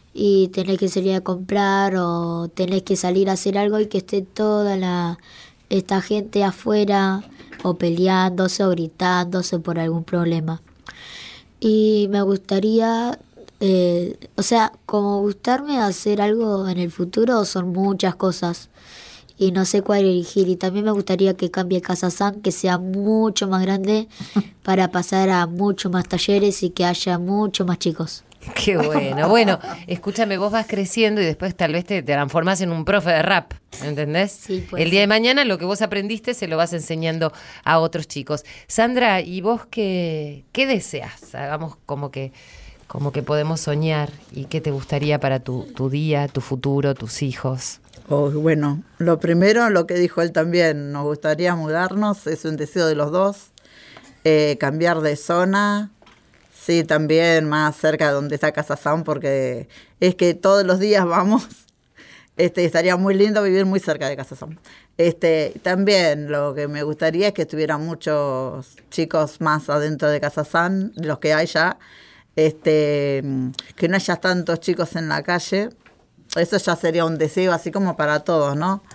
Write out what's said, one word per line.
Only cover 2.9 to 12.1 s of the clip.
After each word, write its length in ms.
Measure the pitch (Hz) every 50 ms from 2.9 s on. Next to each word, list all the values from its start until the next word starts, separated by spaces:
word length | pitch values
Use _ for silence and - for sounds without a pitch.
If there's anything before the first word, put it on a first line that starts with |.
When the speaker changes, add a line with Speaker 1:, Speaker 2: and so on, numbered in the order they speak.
| 202
Speaker 1:
salir 340 | 185 - 180 180 190 196 196
a 40 | 190
hacer 240 | 185 - 202 196 202
algo 220 | 202 208 208 214
y 80 | 214 208
que 120 | - 196
esté 220 | 180 - - 196
toda 540 | 190 190 - - 214 214 214 208 208 202 196 190
la, 400 | 185 180 175 175 175 170 170 - _ - - - - - _ _ _ _
esta 320 | 196 196 185 - 196 190
gente 420 | 190 - 214 208 202 220 - 202 202
afuera 800 | 190 185 - - - 208 208 208 202 202 196 196 190 190 196 208 - - - - - - - -
o 120 | 185 175
peleándose 880 | 180 - 170 170 170 185 190 185 185 185 190 180 180 185 185 - - 202
o 60 | 190
gritándose 880 | 180 175 165 160 - _ 185 180 180 180 180 175 180 185 180 - - 175
por 200 | 165 - 170 165
algún 240 | 165 165 165 170 165
problema. 580 | - - 175 170 165 165 165 156 156 165 165 - - - _ _ - - - - - - - - - - - - _ _ _
Y 480 | - 220 214 214 214 214 214 208 208 196